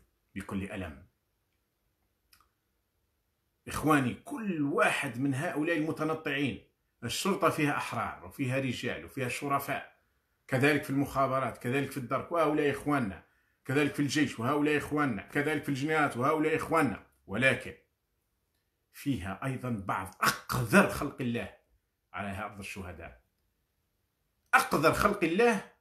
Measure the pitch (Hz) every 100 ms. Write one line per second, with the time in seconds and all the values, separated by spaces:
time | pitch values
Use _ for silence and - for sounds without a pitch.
0 | _ _ _ 101 - 101 95 101 87 71
1 | - _ _ _ _ _ _ _ _ _
2 | _ _ _ _ _ _ _ _ _ _
3 | _ _ _ _ _ _ - - 143 151
4 | 123 101 - 285 214 160 143 160 165 -
5 | 143 120 139 131 170 151 160 165 156 147
6 | 156 160 156 139 143 92 - _ _ _
7 | 120 - 196 190 165 135 147 123 - 120
8 | 104 - 90 - 131 131 135 117 120 80
9 | - - 123 - 143 117 - 117 - _
10 | _ _ _ _ - 127 143 147 - 139
11 | 139 135 135 131 123 107 123 135 135 -
12 | 120 131 117 170 151 151 147 - - 143
13 | 110 85 - _ _ _ - 135 143 -
14 | 143 139 135 - 117 147 147 147 143 147
15 | 143 101 - 151 143 151 - 139 147 156
16 | 143 117 135 156 151 156 - 160 143 95
17 | - _ - 98 131 120 - - _ _
18 | _ _ _ _ _ _ _ _ _ -
19 | 143 117 92 95 135 131 127 113 92 110
20 | 95 - - - - 127 113 127 143 -
21 | 143 - 127 117 95 - _ _ _ _
22 | _ 87 101 98 107 101 95 101 92 80
23 | 82 - _ _ _ _ _ _ _ _
24 | _ _ _ _ _ 254 - 143 151 -
25 | - 208 156 175 240 202 - _